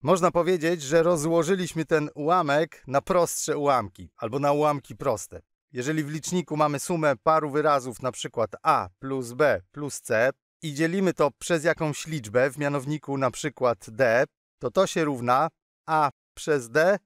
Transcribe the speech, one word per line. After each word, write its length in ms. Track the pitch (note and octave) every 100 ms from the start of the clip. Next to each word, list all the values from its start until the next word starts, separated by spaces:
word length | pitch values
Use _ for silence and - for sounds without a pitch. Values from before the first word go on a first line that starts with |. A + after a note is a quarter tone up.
Można 280 | C3+ F3+ F3
powiedzieć, 520 | E3 E3 F3+ D#3 F3
że 200 | C#3 E3
rozłożyliśmy 800 | E3 F3 D3 E3+ D#3 F#3+ F3+ D#3+
ten 260 | D#3 D#3+ D3
ułamek 680 | - D3 F3+ D#3 C#3+ D#3+ - -
na 160 | C3+
prostsze 560 | - F#3+ E3+ - - C#3+
ułamki 520 | C#3+ C3 G#2 - F2 _
albo 220 | A#2 B2+
na 140 | C#3+
ułamki 440 | D3 D3+ D3 - G#2
proste. 440 | C3+ A2 - E2+ _ _ _
Jeżeli 320 | B2 B2+ D#3
w 60 | C#3+
liczniku 460 | D#3 - F3+ D#3+ D3+
mamy 240 | D3+ C#3+
sumę 360 | - F3 D#3 C3
paru 340 | - D#3+ D3+
wyrazów, 520 | C#3 D3+ C#3+ B2+ A#2
na 100 | B2+
przykład 380 | - D#3 - A2 -
a 260 | D#3 C#3 F#2 _
plus 340 | C3+ C3+ A#2+
b 300 | B2 D3 G2+ -
plus 300 | - A2+ -
c, 300 | - A2+ B2 - _ _
i 120 | D#3+
dzielimy 400 | C#3 E3 F#3 F#3+
to 160 | D#3 D3
przez 340 | - - E3+
jakąś 420 | D#3 D#3 D#3 C#3+ D#3+
liczbę, 440 | D#3 G#2+ A2+ C#3
w 80 | C3+
mianowniku 600 | C#3+ C#3+ C3 D3+ - C#3
na 120 | C3
przykład 600 | - D#3 - B2 A#2 -
d, 340 | A2 B2+ A2+ D3 _ _ _
to 120 | C3
to 160 | F#3 F#3+
się 180 | F3+
równa 440 | D#3 C3+ A#2+ B2+ D#3 _ _ _ -
a 220 | D#3 D3 - _
przez 360 | - - D3 A#2
d 280 | B2+ E3+ G3+